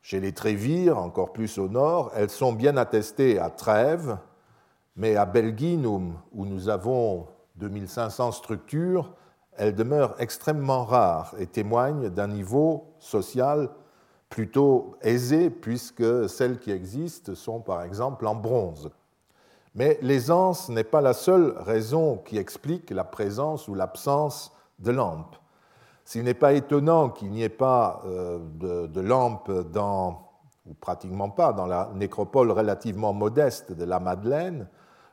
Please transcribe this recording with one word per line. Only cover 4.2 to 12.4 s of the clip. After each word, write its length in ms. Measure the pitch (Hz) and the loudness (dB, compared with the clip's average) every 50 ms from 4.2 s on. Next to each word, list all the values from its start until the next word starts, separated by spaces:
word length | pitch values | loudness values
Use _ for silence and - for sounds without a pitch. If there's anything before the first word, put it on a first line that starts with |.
| - _ _ _ _ _ _ _ _ _ _ _ _ _ _ | -10 _ _ _ _ _ _ _ _ _ _ _ _ _ _
mais 200 | 92 107 110 107 | -2 0 2 4
à 100 | 104 101 | 4 2
Belginum, 880 | 95 101 120 113 113 110 110 143 170 175 160 135 113 104 98 90 87 82 80 - _ - | 4 4 2 2 2 -2 -2 -2 0 0 0 0 0 0 -2 -2 -4 -8 -10 -14 _ -10
où 120 | 104 98 | -8 -6
nous 240 | 101 98 92 90 104 | -6 -6 -4 -2 -2
avons 560 | 107 95 92 120 131 123 117 107 95 87 82 - - _ _ _ _ | -2 0 0 0 0 2 2 0 -2 -4 -8 -14 -20 _ _ _ _
deux 140 | 85 104 101 | -10 -10 -8
mille 180 | 98 104 98 | -8 -8 -10
cinq 220 | 92 - 120 117 107 | -8 -6 -6 -6 -6
cents 240 | - - 123 120 110 | -2 -2 -4 -4 -4
structures, 760 | - - - 110 92 - - 143 151 170 180 185 180 151 - - _ _ _ _ _ _ _ _ | -8 -8 -8 -8 -8 -6 -6 -4 -2 0 0 0 0 -2 -4 -12 _ _ _ _ _ _ _ _
elles 180 | - 104 107 202 | 0 0 0 2
demeurent 400 | 196 226 123 147 147 135 110 - - | 0 0 2 4 2 2 2 0 -4
extrêmement 640 | 123 117 - - - 156 151 151 139 135 131 127 120 | -6 -6 -6 -4 -2 -2 -2 0 0 0 0 0 2
rares 500 | 107 123 123 107 90 85 78 78 - - 107 | 2 4 4 6 4 2 0 -4 -8 -8 -10
et 80 | 95 | -10
témoignent 600 | 90 - 113 101 104 113 117 127 139 151 147 127 101 | -6 -4 -4 -2 2 2 2 2 0 -2 -2 -4 -4
d'un 180 | 87 98 101 | -4 -4 -4
niveau 680 | 104 104 104 | -4 -4 -8